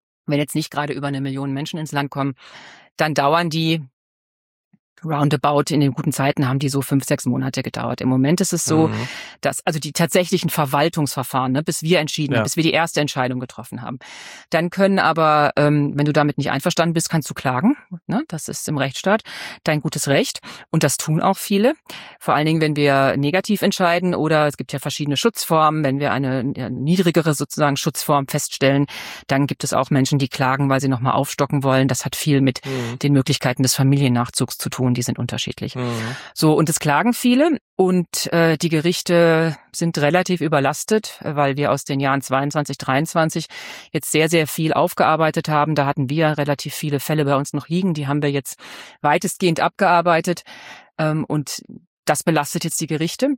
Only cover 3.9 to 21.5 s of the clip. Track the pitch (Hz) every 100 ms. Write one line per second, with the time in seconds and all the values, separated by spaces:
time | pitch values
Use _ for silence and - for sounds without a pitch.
3.9 | _ _ _ _ _ _ _ _ _ _
4.9 | _ 160 147 147 143 143 147 147 147 139
5.9 | 127 151 135 139 147 135 135 143 135 131
6.9 | 139 - 143 - 123 131 135 - - 120
7.9 | 127 127 131 135 175 190 170 - 156 160
8.9 | 110 120 - - - 147 - - 156 147
9.9 | - 170 190 180 180 165 - 143 143 156
10.9 | 170 147 - 127 135 131 131 160 160 156
11.9 | 170 151 - 147 123 135 - 160 151 165
12.9 | - 147 - 127 127 127 - 113 113 120
13.9 | 127 - - - - - 165 175 - 196
14.9 | 190 156 160 160 151 147 - 147 147 143
15.9 | 143 147 147 147 147 143 139 180 - 170
16.9 | 165 - 160 - - 139 127 190 294 -
17.9 | 175 - 180 320 160 - 143 - 151 135
18.9 | - 190 220 - - - - - 151 156
19.9 | 151 143 139 254 - - - - 165 147
20.9 | - - 156 175 190 -